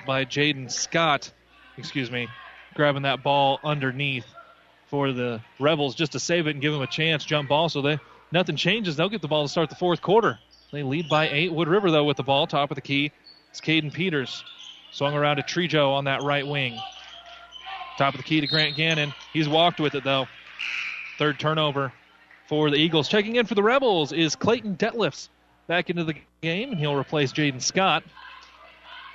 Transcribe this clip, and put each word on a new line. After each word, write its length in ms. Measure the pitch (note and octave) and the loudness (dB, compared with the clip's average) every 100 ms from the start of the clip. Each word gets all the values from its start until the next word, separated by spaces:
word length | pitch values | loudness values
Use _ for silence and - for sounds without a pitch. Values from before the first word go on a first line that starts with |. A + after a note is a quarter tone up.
| C3+ | -2
by 180 | C3+ | -2
Jaden 460 | C3+ C#3+ D3 C3+ B2+ | -2 0 0 0 -6
Scott, 640 | - - E3 D#3+ C#3+ - - _ - - - | -6 -2 0 2 0 -2 -16 _ -20 -20 -14
excuse 340 | - C#3+ A#2+ | -8 -6 -4
me, 160 | B2 A#2 - - - - | -6 -8 -12 -18 -20 -10
grabbing 280 | - D3 C#3 | 0 2 2
that 220 | C#3 C3 | 0 0
ball 340 | C#3+ C#3+ C#3 C#3 | 2 4 4 2
underneath 640 | D3+ D3 C3 C3 C#3+ C3 - - - - _ _ _ | -2 -2 -2 -2 -4 -4 -8 -20 -20 -20 _ _ _
for 240 | C#3+ C#3 | -2 0
the 300 | B2 B2 A#2 - - | 0 -2 -4 -10 0
Rebels 380 | C#3 D#3 C#3+ - | 2 2 0 0
just 160 | D#3 | -2
to 80 | C3 | -2
save 260 | - E3+ D3+ | 0 0 0
it 40 | |
and 100 | D3 | -2
give 120 | D3 | -2
them 100 | D3+ | -2
a 40 | B2+ | -4
chance. 380 | - D#3+ D3+ | -2 0 0
Jump 240 | - D3+ C3+ | 0 -2 2
ball, 200 | D3 E3 | 2 2
so 140 | C#3+ | 0
they, 160 | C#3 D3+ - - _ | 0 -2 -6 -20 _
nothing 240 | E3 F#3 | 0 0
changes. 400 | D3 F3 A3+ F3+ | 0 0 0 -2
They'll 140 | C#3+ F#3+ | -2 -2
get 120 | G#3+ | -2
the 60 | C#3+ | -2
ball 160 | D3+ | 0
to 60 | C#3+ | 0
start 200 | F3 D#3 | 0 -2
the 60 | |
fourth 260 | - F3+ E3+ | 0 0 0
quarter. 380 | - A3 F#3 A#2 _ - _ | 4 4 4 -2 _ -20 _
They 140 | D3 | -6
lead 240 | C3+ C#3+ D3+ | -2 -2 0
by 200 | D3+ D#3 | 2 2
eight. 240 | C#3+ F3 | 0 0
Wood 140 | D#3+ D#3+ | 0 2
River, 240 | G3+ F#3+ | 4 4
though, 140 | D#3 | 4
with 140 | D3 C#3 | 4 0
the 40 | |
ball, 240 | C3 C#3 E3 | 2 2 2
top 240 | D3 C#3+ | 0 0
of 60 | C#3 | -4
the 60 | |
key. 280 | - C#3 D3+ - - - _ | -2 -2 -2 -6 -20 -20 _
It's 100 | - | -6
Caden 320 | - D#3+ D3+ | 0 2 2
Peters. 520 | D3+ F#3 D3 B2 - - - - - - | -2 -2 -2 -4 -8 -14 -18 -20 -20 -16
Swung 220 | - C#3+ | -4 -2
around 240 | D3 D3 C#3 | 2 2 2
to 40 | |
Trejo 500 | - F3 E3+ D#3 C#3 | -2 -2 2 4 4
on 100 | C#3 | 2
that 180 | C#3 C3 | 0 0
right 240 | C#3+ C#3+ C#3 | 0 0 0
wing. 320 | C#3+ B2+ A2 - - - - - - - - - - - - | -2 -4 -6 -12 -14 -20 -20 -20 -20 -18 -16 -14 -12 -12 -2
Top 160 | C#3 | -2
of 40 | B2+ | -2
the 60 | |
key 160 | - D#3 | -2 0
to 60 | C#3 | 0
Grant 300 | D#3 D3+ C#3+ | 0 0 0
Gannon. 380 | E3 D#3 D3 - - | 0 0 -2 -8 -6
He's 160 | D#3 D3 | -2 2
walked 320 | D#3+ E3+ - | 4 4 4
with 140 | C#3+ | -2
it, 100 | C#3 | 0
though. 220 | C3+ C3+ B2+ - - - - - - - - - | 0 0 -2 -10 -20 -12 -8 -6 -8 -10 -14 -2
Third 200 | D3+ C3+ | 0 0
turnover 540 | D3+ D#3 D3+ C#3 C3 - _ _ _ - - | 0 0 0 0 -4 -8 _ _ _ -20 -2
for 220 | D3+ D3+ | 2 4
the 60 | D3 | 4
Eagles. 320 | E3 D#3+ - | 4 2 4
Checking 280 | G#3+ G#3+ A#3+ | 2 2 0
in 100 | A3 | 2
for 80 | |
the 80 | G3+ | 2
Rebels 500 | G#3 C4+ B3+ F3 D3 | 4 4 4 2 2
is 220 | D#3 D#3+ | 2 0
Clayton 420 | - G3+ A#3+ G#3+ F#3 | 2 2 2 0 -2
Detlefs 520 | A3+ A#3 E3 - - _ _ _ - | -2 0 -2 -2 -14 _ _ _ -2
back 240 | E3+ E3+ | 0 0
into 140 | E3+ | -2
the 100 | D#3+ D3 - _ | -4 -6 -14 _
game, 280 | E3 F3+ C#4 | -4 -4 -4
and 80 | F3 | -2
he'll 160 | D3 | 0
replace 380 | C#3 - D3+ C3 | 0 0 0 0
Jaden 300 | - D3 B2+ | 0 -2 -2
Scott. 400 | - F#3 F#3+ D#3 - - - - - - - - - - - | -2 2 2 2 -2 -18 -20 -20 -20 -20 -20 -20 -20 -18 -18